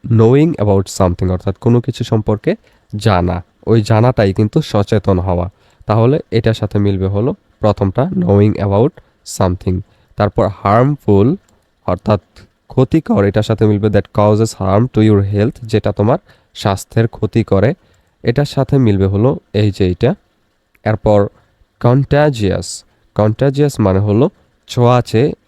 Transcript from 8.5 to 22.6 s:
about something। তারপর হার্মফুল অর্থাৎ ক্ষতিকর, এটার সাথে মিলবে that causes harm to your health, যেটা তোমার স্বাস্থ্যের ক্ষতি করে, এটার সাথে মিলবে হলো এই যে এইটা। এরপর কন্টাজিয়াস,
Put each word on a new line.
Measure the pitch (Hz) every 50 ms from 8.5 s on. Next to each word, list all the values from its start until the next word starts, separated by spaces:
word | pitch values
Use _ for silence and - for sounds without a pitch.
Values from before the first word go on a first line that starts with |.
| - - 98
about | 101 98 101 120 156 _ - _ _ _ _ _ - - -
something। | 101 92 90 - - 95 92 95 101 _ _ _ _ _ _
তারপর | - 104 101 - - 104 98 101 -
হার্মফুল | - 101 104 117 127 143 147 - _ - 104 98 101 127 180 202 _ _ _ _ _ _ _ _ _
অর্থাৎ | - 90 90 _ - 107 98 _ _ _ - - _ _ _ _ _
ক্ষতিকর, | - - 131 - - 160 - - 233 143 101
এটার | - 98 107
সাথে | 104 - 113 - 110
মিলবে | 104 104 101 104 107
that | 98 101 98 - - -
causes | 104 107 107 104 113 110 - -
harm | 95 92 98 104 120 127 -
to | 110 110 110
your | 104 98 98 98 104
health, | 101 104 123 - -
যেটা | 120 110 113 107 - 104
তোমার | 101 - 104 110 143 185 _ _ _ _ _ _ _
স্বাস্থ্যের | - - 107 95 95 - _ - 113 113 113
ক্ষতি | - - - 104 - 117 107
করে, | - 101 95 101 123 180 _ _ _ _ _ _ _ _ _
এটার | - 117 120 143 143 - -
সাথে | 135 131 - 143 135
মিলবে | 131 110 101 92 98
হলো | 95 98 98 110 131 160 180 _ _
এই | - 104 107 104
যে | 98 - 98 90
এইটা। | 90 _ - 123 202 _ _ _ _ _ _ _ _ _ _ _ _ _ _
এরপর | 107 110 - - 110 104 104 101 - _ _ _ _ _ _ _ _ _ _
কন্টাজিয়াস, | - 123 123 139 135 - 147 143 151 151 135 113 104 95 90 90